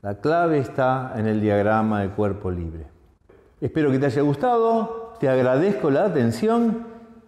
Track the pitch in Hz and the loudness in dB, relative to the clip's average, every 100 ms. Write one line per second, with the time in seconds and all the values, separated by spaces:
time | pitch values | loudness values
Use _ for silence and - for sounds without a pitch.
0 | 101 101 147 165 170 151 127 - 131 131 | -8 -4 0 0 2 0 -2 0 0 0
1 | 127 113 110 107 104 101 101 110 110 107 | -4 -4 -2 0 2 2 4 2 2 0
2 | 98 98 104 98 92 87 85 80 76 - | -2 -2 -2 -2 -6 -6 -8 -10 -16 -20
3 | _ _ _ - _ _ 147 160 147 131 | _ _ _ -20 _ _ -4 0 0 2
4 | 143 135 147 139 254 240 226 226 214 - | 0 2 0 0 0 2 2 0 -2 -8
5 | - - 139 131 127 131 185 202 160 139 | -12 -4 0 2 4 2 2 0 0 2
6 | 202 160 117 113 220 233 233 208 - - | 2 2 0 0 0 2 2 -2 -8 -18
7 | - - | -20 -20